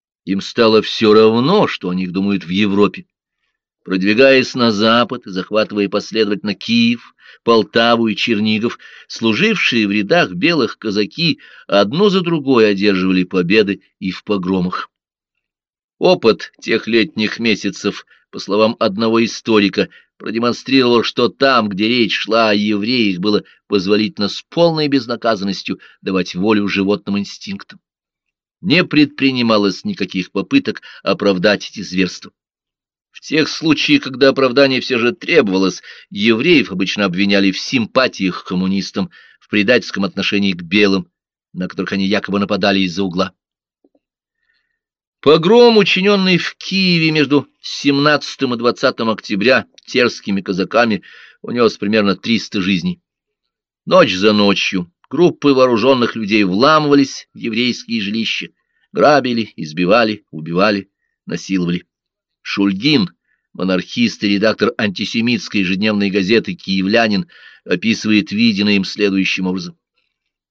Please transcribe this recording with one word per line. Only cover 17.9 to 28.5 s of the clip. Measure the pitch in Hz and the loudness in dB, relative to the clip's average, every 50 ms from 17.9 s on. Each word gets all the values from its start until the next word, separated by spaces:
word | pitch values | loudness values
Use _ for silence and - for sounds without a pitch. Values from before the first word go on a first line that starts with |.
| 90 - - _ _ _ _ _ | -6 -8 -12 _ _ _ _ _
по | - | -16
словам | - - - 98 104 110 110 113 - | -12 -6 -2 0 2 2 2 2 0
одного | 113 107 95 104 113 113 113 113 113 | -2 -2 -2 -2 -2 0 2 2 0
историка, | 107 - - - 113 110 107 101 95 92 104 92 - - - _ _ _ | 0 -4 -6 -2 2 2 4 2 2 0 -2 -4 -4 -6 -20 _ _ _
продемонстрировал, | - - - 107 117 117 120 110 - - 123 131 135 127 120 120 113 | -14 -10 -8 -6 -2 -2 -2 -4 -4 -4 0 2 2 4 4 4 2
что | 104 - - - 123 107 | 2 0 -2 0 -2 -2
там, | - - 135 135 131 120 107 | 0 0 2 2 2 2 0
где | 104 98 90 107 | 0 -2 -2 0
речь | 110 123 127 113 90 - | 0 2 2 0 0 -2
шла | - - 101 110 113 113 110 | -4 -4 0 0 2 2 2
о | 104 | 2
евреях, | 104 104 107 107 101 101 117 131 123 110 101 95 87 | 2 0 0 -2 -2 -2 -2 0 0 0 0 -2 -2
было | 92 107 104 95 - _ _ _ _ | -2 0 0 0 -2 _ _ _ _
позволительно | - 104 101 90 98 104 104 107 104 - - 104 95 | -2 -2 -2 0 2 0 0 0 -2 -4 -4 -6 -6
с | - - - | -6 -10 -14
полной | _ - 165 170 170 160 156 151 | _ 0 2 2 2 2 0 -2
безнаказанностью | 143 139 135 113 120 120 107 - 117 110 95 98 101 92 - - - 95 - - - _ _ | 0 0 -2 -2 -4 -6 -4 -2 -2 -2 -2 -2 -6 -6 -6 -6 -8 -8 -8 -10 -20 _ _
давать | - 98 95 92 90 - - | -8 -4 -4 -4 -4 -4 -4
волю | 87 95 110 110 104 104 | -2 0 0 0 0 0
животным | 98 87 98 98 95 104 92 - 104 101 | -2 -2 -2 0 0 -2 -2 -4 -4 -6
инстинктам. | 101 101 - - - - 104 98 101 - - - - _ _ _ _ _ _ _ _ _ _ _ _ _ _ | -4 -6 -8 -12 -16 -14 -12 -12 -14 -14 -18 -20 -20 _ _ _ _ _ _ _ _ _ _ _ _ _ _